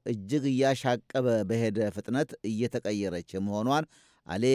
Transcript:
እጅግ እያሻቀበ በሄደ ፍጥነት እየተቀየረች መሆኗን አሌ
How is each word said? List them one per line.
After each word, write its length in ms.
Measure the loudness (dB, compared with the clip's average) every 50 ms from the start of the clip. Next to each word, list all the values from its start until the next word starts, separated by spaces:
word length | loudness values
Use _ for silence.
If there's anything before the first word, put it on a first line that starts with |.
| -2 -6
እጅግ 380 | -6 -6 -4 -2 -2 0 0 2
እያሻቀበ 800 | 2 4 4 4 2 2 2 0 0 0 -2 -4 -2 0 2 2 2 2 2
በሄደ 460 | 0 0 0 0 0 0 0 -2 -2
ፍጥነት 400 | -2 -6 -6 -2 -2 -2 -2 -2 -6 -8 -6 -4
እየተቀየረች 840 | -2 0 -2 -2 -2 -4 -2 -2 -2 0 -2 -2 -4 -6 -8 -6 -6 -4
መሆኗን 500 | -4 -2 -2 -2 0 0 0 0 -2 -4 _ -20 _ _ _ _ _ -8
አሌ 180 | -4 0 2 4 4